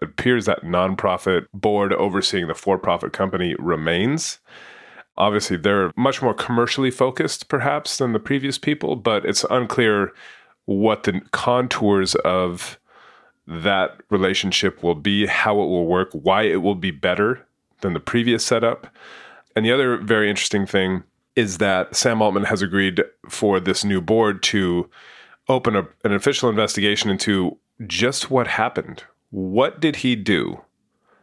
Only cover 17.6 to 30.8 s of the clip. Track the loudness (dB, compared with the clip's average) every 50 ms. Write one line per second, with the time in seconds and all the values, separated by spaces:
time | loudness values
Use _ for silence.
17.6 | _ _ _ _ -6 -4 -4 -4 -4 -2 -2 0 2 2 0 0 0 0 0 2
18.6 | 2 0 -2 -4 -8 -18 -20 -20 -20 -20 -20 -20 -20 -20 -20 -20 _ _ _ 0
19.6 | 2 4 4 4 2 2 0 -2 0 2 2 2 4 2 0 -2 -2 -2 0 -2
20.6 | 0 0 0 0 0 0 -2 -4 -6 -10 _ _ _ _ _ -2 0 0 0 0
21.6 | 0 2 2 2 0 -2 -2 0 0 2 2 4 2 2 2 0 0 0 0 -2
22.6 | -2 0 0 0 0 2 2 0 -2 -2 -6 _ -18 -14 -6 -2 0 2 2 2
23.6 | 2 0 -2 0 0 0 0 0 0 2 2 4 4 2 0 0 -2 -2 0 0
24.6 | 0 0 0 -2 -2 -6 _ -20 -20 -20 -20 -20 -20 -20 -20 _ _ 0 0 0
25.6 | 0 0 0 0 -2 -4 -8 _ -2 0 0 2 0 0 0 2 0 0 2 2
26.6 | 0 0 0 0 0 2 0 0 0 -2 -2 -2 0 0 0 2 0 -2 -4 -6
27.6 | _ _ _ -16 -12 -8 -4 -2 0 0 0 -4 -4 -2 0 0 0 0 -2 -2
28.6 | -2 -2 -2 -6 -8 -8 -12 -18 -20 -20 _ _ _ _ -8 -8 -6 -2 2 2
29.6 | 2 2 0 0 -2 -2 -2 0 0 0 0 0 0 0 2 2 0 -2 -6 -10
30.6 | -14 _ _ _